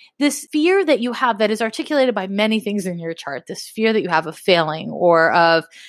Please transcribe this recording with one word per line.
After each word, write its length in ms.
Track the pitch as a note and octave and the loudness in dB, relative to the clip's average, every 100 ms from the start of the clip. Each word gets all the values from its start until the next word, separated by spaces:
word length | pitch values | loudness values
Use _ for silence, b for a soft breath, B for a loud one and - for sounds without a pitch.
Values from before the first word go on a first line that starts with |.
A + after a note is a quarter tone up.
| B - | B -2
this 300 | C#4+ - - | -2 -2 -6
fear 320 | D4+ E4 G4 | 0 2 2
that 160 | D#4+ A#3+ | 2 0
you 140 | A#3+ | -2
have 240 | A3 B3+ G#3+ | -2 -2 0
that 140 | G#3+ | 0
is 100 | A3 | 0
articulated 540 | A3+ - E4 D4 C4 G3+ | -4 -6 -2 0 0 0
by 120 | F#3+ | -4
many 320 | G3 A3 A3 | -2 0 0
things 280 | G#3 G#3 F#3+ | -2 -4 -6
in 100 | F3 | -6
your 160 | E3 | -8
chart, 300 | D#3+ - C3+ - | -10 -10 -12 -12
this 200 | - - | -14 -12
fear 260 | - A3 | -2 0
that 80 | A3 | 0
you 80 | F3+ | 0
have 160 | D#3+ D#3+ | -2 -2
of 120 | - | -4
failing 520 | - F3 D#3 D#3 D#3 | 2 2 2 -4 -8
or 420 | - F3 E3 D#3+ | 0 4 4 4
of, 320 | E3+ E3 E3 D#3 B | 4 4 2 0 B